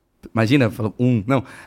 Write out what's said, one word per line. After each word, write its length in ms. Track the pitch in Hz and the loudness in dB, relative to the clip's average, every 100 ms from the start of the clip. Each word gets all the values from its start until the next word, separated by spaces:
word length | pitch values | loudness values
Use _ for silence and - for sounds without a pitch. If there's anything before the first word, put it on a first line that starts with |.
| _ _ - | _ _ -8
Imagina, 340 | 117 113 143 113 | -2 2 2 2
falou 220 | - 107 - | -2 -6 -2
um. 240 | 123 120 101 | 0 0 0
Não, 180 | 135 - - | -2 -4 -16